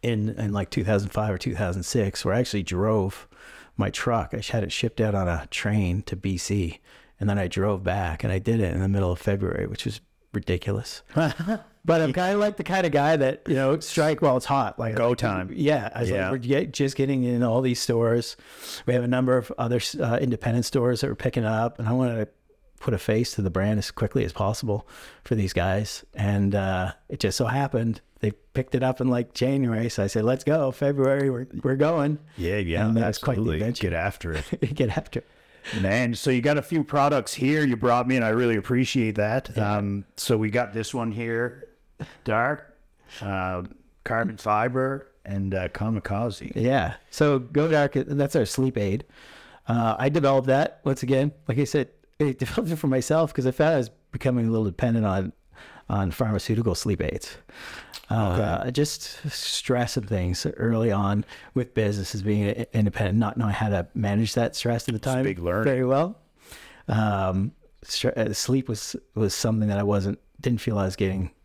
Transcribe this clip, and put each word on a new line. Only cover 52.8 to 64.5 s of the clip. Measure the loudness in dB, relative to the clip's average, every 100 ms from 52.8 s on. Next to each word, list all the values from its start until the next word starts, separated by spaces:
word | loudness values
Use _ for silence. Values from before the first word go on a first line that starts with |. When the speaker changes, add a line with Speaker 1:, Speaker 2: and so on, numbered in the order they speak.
| 0
Speaker 1:
myself | 0 2 2 2
'cause | 0 -2
I |
found | 2 2 4
I |
was | 0 _ _
becoming | -2 0 2 2
a |
little | 2 0
dependent | 0 0 2 2
on, | 0 -2 -8 _ -20 -20 -20 -4
on | -2 -2
pharmaceutical | 0 0 0 0 0 0 0
sleep | -2 -2
aids. | -2 -4 -10 -18 -20 -18 -16 -16 -16 -20 -4
Uh, | 0 2 2 0 0
Speaker 2:
Okay. | -2
Speaker 1:
just | 0 -2 -2 -12 -10 -10
stress | -8 -6 -6 0 0 0 -2
and | -2
things | -2 0 -2 -4 -2
early | 0 2 2
on | 2 2 0 -2 -10 -6
with | -4 -2
businesses | 0 0 0 -4 -4
being | 0 2 2
i-, | -2 -2
independent, | 2 2 2 0 2
not | 0 0
knowing | -2
how | 0 0
to | 0 -2 -4
manage | 0 2 0 0
that | -2